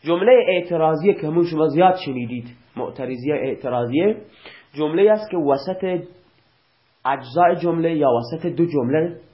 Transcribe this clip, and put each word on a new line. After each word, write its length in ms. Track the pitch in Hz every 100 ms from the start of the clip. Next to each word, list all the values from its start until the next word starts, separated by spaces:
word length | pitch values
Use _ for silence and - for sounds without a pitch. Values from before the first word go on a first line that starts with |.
جمله 400 | 151 175 202 254 -
اعتراضیه 640 | 180 170 170 160 156 185
که 120 | 202 151
همون 180 | 165
شما 220 | 170 160 156
زیاد 280 | 143 185 180 147
شنیدید، 420 | 127 120 123 117 - _ 131
معترضیه 580 | 123 - 127 127 131
اعتراضیه، 800 | 147 135 117 131 123 120 135 196 226 - _ - - _
جمله‌ای 340 | 139 151 165 202
است 220 | 214 214
که 60 | 185
وسط 680 | 143 135 185 185 185 180 - - _ _ _ _ _ _ _ _
اجزای 520 | 131 139 123 135 175 175
جمله 380 | 170 165 165
یا 140 | 160 143
وسط 360 | 117 117 165 170
دو 200 | 160 170
جمله 500 | 147 120 151 170 170 -